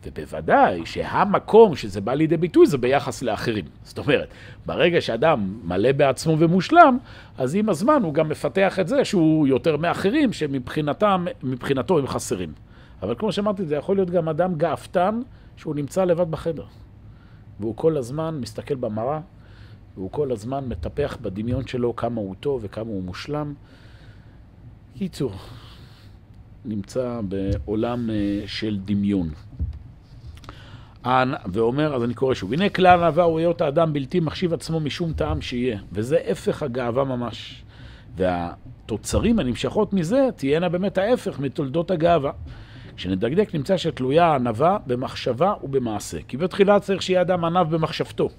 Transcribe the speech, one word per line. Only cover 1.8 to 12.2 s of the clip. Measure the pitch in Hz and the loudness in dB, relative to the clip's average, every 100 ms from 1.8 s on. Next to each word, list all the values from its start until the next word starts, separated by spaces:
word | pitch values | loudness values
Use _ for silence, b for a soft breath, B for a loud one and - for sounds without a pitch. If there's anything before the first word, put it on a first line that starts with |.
| 107 98 | -6 -6
בא | 101 | -2
לידי | 139 156 165 | 0 2 2
ביטוי | 170 311 339 | 2 6 6
זה | 143 | 6
ביחס | 123 135 131 - | 2 2 0 -4
לאחרים. | 117 101 - 107 76 - | -2 -2 -2 -2 -4 -14
זאת | - - | -16 -6
אומרת, | 107 120 80 B B B - | 0 0 0 B B B -6
ברגע | 85 170 170 | 2 4 4
שאדם | - 113 156 147 95 110 | 0 0 2 2 0 -6
מלא | 85 90 117 | -4 2 2
בעצמו | 139 143 127 160 156 | 4 4 4 0 4
ומושלם, | 165 185 - 339 311 247 B B B - | 4 4 4 8 8 8 B B B -4
אז | 127 185 | -2 0
עם | 220 | 0
הזמן | 156 220 302 | 0 2 2
הוא | 175 | 2
גם | 147 156 | 0 0
מפתח | 143 147 185 190 180 | -2 -2 2 0 2
את | 170 | 0
זה | 269 226 | 0 2
שהוא | 190 156 156 143 | 4 4 4 4
יותר | 127 165 147 | 4 2 0
מאחרים, | 170 147 190 277 277 | 0 0 0 2 2
שמבחינתם, | - 151 135 123 - 147 135 208 190 175 - | 0 -4 -4 -4 -2 -2 2 2 2 -2 -6
מבחינתו | 131 131 - 135 123 175 | -6 -6 -2 -2 2 2
הם | 135 | 2
חסרים. | - | -4